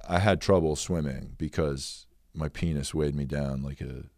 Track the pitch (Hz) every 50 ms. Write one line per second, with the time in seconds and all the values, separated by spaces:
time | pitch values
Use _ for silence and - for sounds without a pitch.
0 | - - 87 90 98 107 95 78 - - 98 90 80 78 76 - - - 90 85
1 | 78 71 65 67 67 - - - 80 76 - - 80 73 69 67 - - - -
2 | - - _ _ _ _ _ 80 78 73 - - - 85 78 71 67 - - 78
3 | 76 73 71 73 69 65 69 71 71 67 67 67 67 69 71 - 67 67 64 65
4 | 67 - -